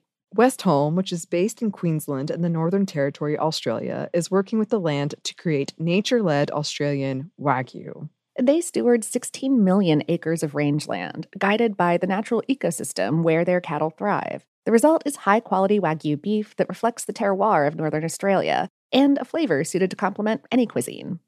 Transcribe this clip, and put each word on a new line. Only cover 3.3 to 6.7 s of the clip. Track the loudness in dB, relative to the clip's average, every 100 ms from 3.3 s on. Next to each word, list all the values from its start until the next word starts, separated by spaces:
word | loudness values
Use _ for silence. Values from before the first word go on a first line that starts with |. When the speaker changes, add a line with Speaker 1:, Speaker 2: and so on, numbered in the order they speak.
| 0
Speaker 1:
Australia, | -2 -2 -4 -4 -4 -6 -2
is | -4 0
working | 0 0 -2
with | 0
the | 0
land | 0 0 -2 -4
to | -10 -6
create | -2 0 -2 -4
nature-led | 0 0 2 2 2 2 2
Australian | -2 -4